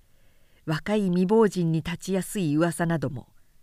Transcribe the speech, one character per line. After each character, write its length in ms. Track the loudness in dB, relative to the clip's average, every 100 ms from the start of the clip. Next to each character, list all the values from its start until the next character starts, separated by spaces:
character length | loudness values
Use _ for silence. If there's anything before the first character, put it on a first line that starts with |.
| _ _ -20 _ -20 _ -6
若 300 | -6 -2 0
い 80 | 0
未 180 | 2 4
亡 200 | 4 4
人 240 | 2 0
に 120 | 0
立 140 | -2 -8 -4
ち 80 |
や 100 | -4
す 160 | -4 -4
い 160 | 0 2
噂 320 | 0 0 -2
な 100 | -2
ど 140 | -4
も 160 | -8 -14 -20 -20 -20